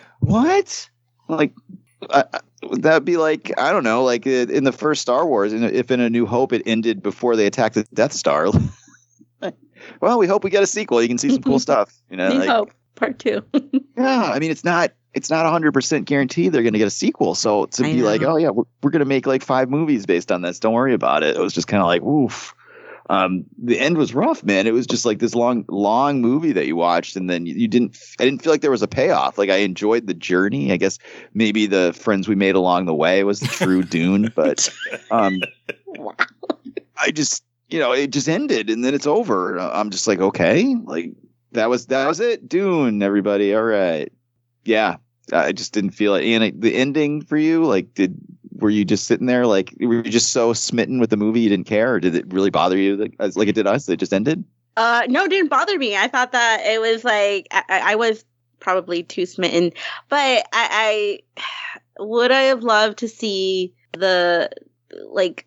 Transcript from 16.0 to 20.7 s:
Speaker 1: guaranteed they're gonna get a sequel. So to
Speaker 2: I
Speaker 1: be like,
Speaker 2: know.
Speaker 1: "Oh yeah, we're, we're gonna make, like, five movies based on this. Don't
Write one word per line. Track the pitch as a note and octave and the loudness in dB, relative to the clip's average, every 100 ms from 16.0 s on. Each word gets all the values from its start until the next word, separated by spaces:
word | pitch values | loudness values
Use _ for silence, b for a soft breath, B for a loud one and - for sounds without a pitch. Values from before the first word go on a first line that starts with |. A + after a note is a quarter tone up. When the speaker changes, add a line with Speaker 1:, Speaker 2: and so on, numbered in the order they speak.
| G2 | 0
Speaker 1:
guaranteed | C#3+ C3 - F3+ | 0 0 0 2
they're | D3+ | 2
gonna | A#2 G#2+ | 2 2
get | G#2 | 0
a | |
sequel. | - A3 - F2 | 0 -2 0 0
So | - A2+ G#2 - | 0 0 0 0
to | - | -2
Speaker 2:
I | D3+ | 0
Speaker 1:
be | D#3 | 2
like, | A2 A2 | 2 2
Speaker 2:
know. | C3 | 2
Speaker 1:
"Oh | D#3+ | 2
yeah, | D#3+ | 0
we're, | G#2+ - _ | 0 -4 _
we're | C#3+ | 0
gonna | E3 | 0
make, | C#3 C3+ C#3 | 2 0 0
like, | C3 | 0
five | - C3 B2+ | 0 0 0
movies | D3 D#3+ B2+ | 0 0 0
based | G2 F2 - | 2 0 0
on | F2+ | -4
this. | F2 F2 | -4 -2
Don't | A2 | 0